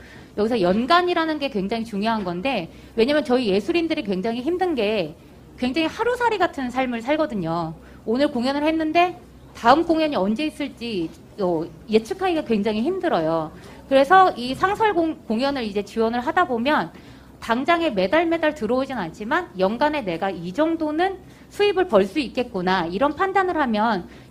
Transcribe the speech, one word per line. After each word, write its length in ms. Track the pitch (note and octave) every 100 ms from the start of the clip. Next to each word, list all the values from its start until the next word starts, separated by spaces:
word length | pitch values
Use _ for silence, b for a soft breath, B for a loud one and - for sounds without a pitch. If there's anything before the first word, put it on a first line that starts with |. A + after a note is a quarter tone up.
| B B B -
여기서 240 | G#3+ A#3+
연간이라는 760 | F#3 G3 B3+ F4 F4+ F4 D#4+ D4+
게 120 | C#4
굉장히 340 | B3 G3 A#3
중요한 400 | A3+ G3 G#3+ A3
건데, 460 | F#3 F3 B3 A#3+ E3 B B -
왜냐면 280 | A#3 D4+
저희 220 | D4 B3 A#3+
예술인들이 560 | F#3 G#3+ E4+ E4 D#4
굉장히 360 | G#3+ F#3 G#3 A#3
힘든 340 | B3+ F4+ F#4
게 400 | C#4+ G#3 G#3+ D#3 - B B B -
굉장히 280 | B3+ D4 D#4+
하루살이 520 | - A4+ B4 A#4 G#4+
같은 320 | E4+ E4 B3+
삶을 320 | B3 C4 A#3
살거든요. 720 | A3+ D4+ D#4 A3 D#3+ E3 D#3+ D#3+ B B -
오늘 220 | A#3+ D4
공연을 320 | C4+ B3 C#4+
했는데 540 | D4+ D#4+ D#4 E4 F4+ F4+ - - - -
다음 280 | A#3 C#4+
공연이 300 | E4+ D#4+ D#4 C4
언제 280 | F#3+ A3
있을지, 640 | D4+ D4 C#4 - A#3 G3+ D#3+ - - -
어, 240 | F#3 E3 E3+ - -
예측하기가 540 | G#3+ A3 F#4+ F#4+ D#4+
굉장히 380 | D4 A3+ G#3 G#3+
힘들어요. 680 | B3+ F#4+ E4+ G3+ D#3+ E3 D#3 B B B -
그래서 440 | C4+ C#4 F#4+ F#4
이 220 | A3+ B3
상설 380 | C4 F#4+ G4+ G#4+
공-, 220 | F4 D#4+ - -
공연을 360 | A3 C#4 C#4
이제 200 | A3+ G3
지원을 360 | G3+ A3+ A3+ A#3+
하다 260 | B3 E4+ F4
보면 420 | A#3+ A#3+ D4+ E3 B B B B -
당장에 500 | - A#3 C#4+ E4+ E4
매달 360 | G#3 F#3+ D#4 E4+
매달 280 | E4 D#4
들어오진 420 | D4+ G#3+ B3+ C4+ B3
않지만 520 | E3+ - G#3+ D#4 F4 F#3
연간에 440 | F#3 A#3 D4 D4+
내가 280 | G3+ E3 G3
이 220 | F#3 E3+
정도는 640 | F#3 D#4+ E4 D#4 D4+ F#4+ F#4 B B B
수입을 360 | - G#4 F#4 F4+
벌 160 | G#3 G3
수 120 | D4+
있겠구나 680 | A#3 - B3 G3 F3+ F#3+ E3
이런 280 | F#3 C#4
판단을 420 | D4 F#4+ G4 F#4 E4
하면 520 | C4+ G#3+ A3+ G#3 - B B